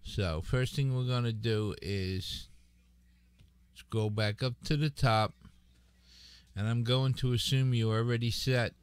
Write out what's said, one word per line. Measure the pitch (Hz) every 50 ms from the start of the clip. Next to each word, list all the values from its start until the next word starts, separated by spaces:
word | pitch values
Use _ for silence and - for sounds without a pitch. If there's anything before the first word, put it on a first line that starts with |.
| -
So, | - - - 101 90 80 78 78
first | - - 127 127 120 -
thing | - 139 135 131
we're | 127 127
gonna | 123 127 123 120 120
do | 113 107 110 117 110 107 107 104 - -
is | - 90 101 98 95 92 95 92 92 - - - - - - - - _ _ _ _ _ _ _ _ _ _ _ _ _ _ _ - - _ _ _ _ _
scroll | - - _ - 110 107 107
back | 104 107 107 104 104 - 135
up | 127 120 - -
to | - 156
the | 143 147 156
top. | 143 - - 120 110 110 107 101 - - - - - - _ - - - - - _ - - - - - - - - - - _ -
And | 95 101
I'm | 110 117 120 117
going | 113 123 131 131 131 127
to | - - 127 123
assume | 117 - - 135 131 131 131 123
you | 117 113 110 110
already | 110 117 120 120 117 120 117 110
set | - - - 131 123 117 98 - _